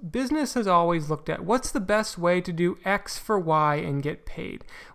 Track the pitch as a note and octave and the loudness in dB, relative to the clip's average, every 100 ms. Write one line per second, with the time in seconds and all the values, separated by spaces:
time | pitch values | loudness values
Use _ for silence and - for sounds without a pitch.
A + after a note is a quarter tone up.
0 | E3+ A#3 B3+ D4+ C#4 B3 G3 F3 E3+ E3+ | -6 -4 0 0 0 0 2 4 4 2
1 | D3+ D3+ - - F3 B3 - C4+ F#3+ G#3 | 0 -4 -4 -4 0 0 0 -2 2 2
2 | - - F3 F3+ F3+ E3 F3 - F#3 G3+ | 0 0 2 2 0 0 0 0 -2 -2
3 | - - - G#3 D#3+ D#3 D3+ D3 E3+ C#3 | -2 -8 -2 0 2 4 4 2 0 -2
4 | C#3+ E3+ - - - - - - - | -2 -6 -8 -8 -8 -10 -14 -18 -20